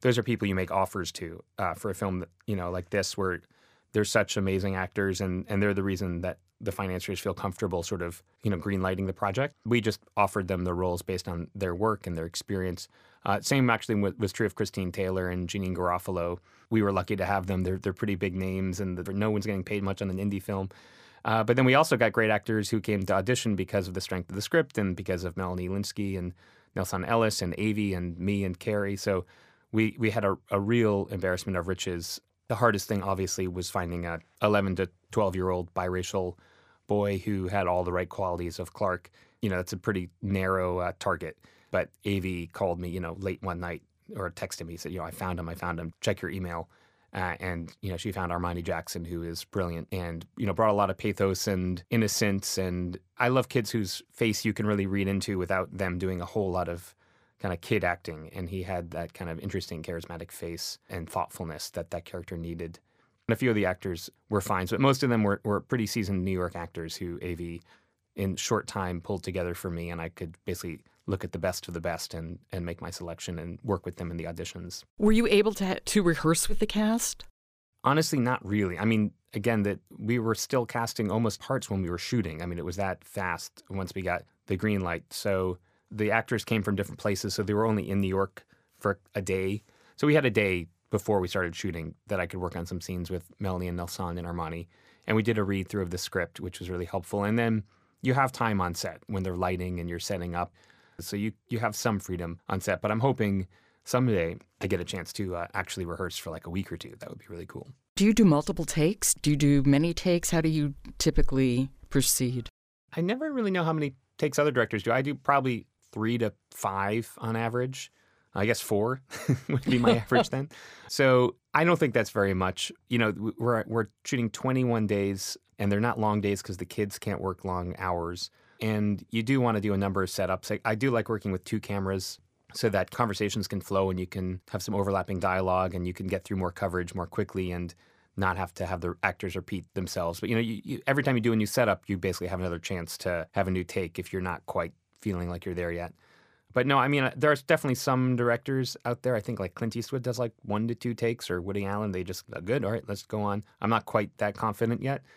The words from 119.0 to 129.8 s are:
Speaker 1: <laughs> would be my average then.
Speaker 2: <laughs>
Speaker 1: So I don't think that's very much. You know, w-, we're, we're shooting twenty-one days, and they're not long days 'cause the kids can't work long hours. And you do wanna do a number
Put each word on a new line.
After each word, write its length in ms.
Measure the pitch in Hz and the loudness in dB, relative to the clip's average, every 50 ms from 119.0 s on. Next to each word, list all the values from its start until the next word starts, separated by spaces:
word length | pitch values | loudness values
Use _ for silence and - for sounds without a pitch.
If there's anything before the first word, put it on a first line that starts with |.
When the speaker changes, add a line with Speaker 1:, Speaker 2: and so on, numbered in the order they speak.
| - - - - - | -6 -10 -14 -4 0
Speaker 1:
<laughs> 220 | - 131 - - - | 0 0 0 0 0
would 160 | 147 127 - | 0 0 2
be 140 | - 127 120 | 4 4 6
my 180 | 120 113 117 | 6 6 4
average 340 | 117 110 - 127 123 - - | 4 4 4 4 4 4 2
then. 180 | - 135 135 123 - | 0 -4 -4 -6 -10
Speaker 2:
<laughs> 40 | - - - - - - - | -16 -20 -20 -20 -20 -14 -4
Speaker 1:
So 480 | - - 139 131 127 123 123 120 - _ _ _ - | 2 4 6 8 8 8 6 4 2 _ _ _ 2
I 100 | 143 160 | 4 6
don't 140 | 175 175 160 | 6 6 6
think 160 | 165 131 - | 4 4 4
that's 160 | 123 104 - | 2 2 2
very 240 | - 104 101 98 95 | 2 2 4 4 4
much. 360 | 92 92 92 92 - - - - - _ - | 2 2 0 0 -2 -6 -8 -8 -12 _ 0
You 100 | 120 117 | 2 4
know, 140 | 113 110 | 4 2
w-, 220 | 92 80 104 113 - - | 2 0 -4 -6 -4 -2
we're, 260 | 117 123 120 110 107 | 0 2 2 0 0
we're 200 | - 113 117 110 - _ _ - | 0 0 0 -2 -2 _ _ -6
shooting 240 | - 147 123 117 107 | -4 -2 0 0 0
twenty-one 580 | - - - 131 131 131 127 120 117 113 107 | -2 -2 -2 0 2 2 2 2 2 2 2
days, 520 | 101 107 101 98 98 98 95 - - - - _ _ _ - | 2 2 2 2 0 0 -2 -6 -8 -10 -10 _ _ _ -2
and 140 | 104 101 | 0 2
they're 80 | 101 101 | 2 2
not 180 | 110 120 - 110 | 2 2 2 2
long 220 | 107 107 104 104 | 2 2 2 2
days 220 | 98 101 101 95 | 2 2 0 0
'cause 160 | - - 95 87 | -2 -6 -8 -8
the 80 | 92 | -8
kids 320 | - - - 104 98 - - | -6 -4 -4 -4 -4 -4 -6
can't 220 | - 107 98 - | -6 -4 -4 -2
work 240 | - 95 90 - - | -2 -4 -4 -4 -4
long 300 | 95 90 90 87 90 87 - | -4 -2 -2 -4 -4 -6 -4
hours. 520 | 95 92 90 87 85 85 90 90 - - _ _ _ _ _ - | -2 -2 -2 -2 -2 -4 -6 -8 -10 -12 _ _ _ _ _ -4
And 440 | 110 110 110 107 104 104 101 - - - | -2 0 2 2 2 0 0 -2 -4 -4
you 120 | - 113 | -2 0
do 180 | 110 117 139 135 | 2 2 4 4
wanna 200 | 123 117 110 104 | 4 4 4 2
do 120 | 98 104 | 2 2
a 60 | 101 | 2
number 240 | 95 | 2